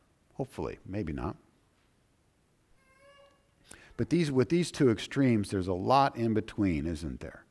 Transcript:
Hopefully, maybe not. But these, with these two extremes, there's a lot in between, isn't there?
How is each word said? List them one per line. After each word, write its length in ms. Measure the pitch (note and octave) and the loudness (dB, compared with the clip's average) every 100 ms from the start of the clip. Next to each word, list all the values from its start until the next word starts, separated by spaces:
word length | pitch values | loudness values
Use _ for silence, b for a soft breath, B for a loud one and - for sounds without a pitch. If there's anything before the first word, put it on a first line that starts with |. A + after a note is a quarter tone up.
| _ _ _ - | _ _ _ -10
Hopefully, 420 | C3+ - B1 - - | -10 -8 -8 -8 -10
maybe 260 | G2 D#2+ | -8 -6
not. 240 | C2+ D2 - _ _ _ _ _ _ _ _ _ _ _ _ _ _ _ _ C#5 C#5 _ _ _ _ B B B B | -6 -8 -10 _ _ _ _ _ _ _ _ _ _ _ _ _ _ _ _ -20 -20 _ _ _ _ B B B B
But 140 | A#2 | 0
these, 200 | E3+ D3+ | 2 2
with 180 | B2+ A#2+ | 2 2
these 200 | E3+ E3 | 2 0
two 220 | - C3 | 2 4
extremes, 580 | A2 - C#3 C3 A2 G2 | 4 -2 2 4 4 2
there's 180 | G2 F2+ | -2 -2
a 60 | |
lot 420 | F2+ G#2+ C3+ C#3 A#2 | -2 2 4 4 0
in 200 | A2+ G#2+ | 0 0
between, 500 | G#2 - G2 D#2 D#2 | -2 -2 0 0 -2
isn't 360 | D2+ D#2 B1 | -6 -8 -10
there? 220 | - - _ | -12 -16 _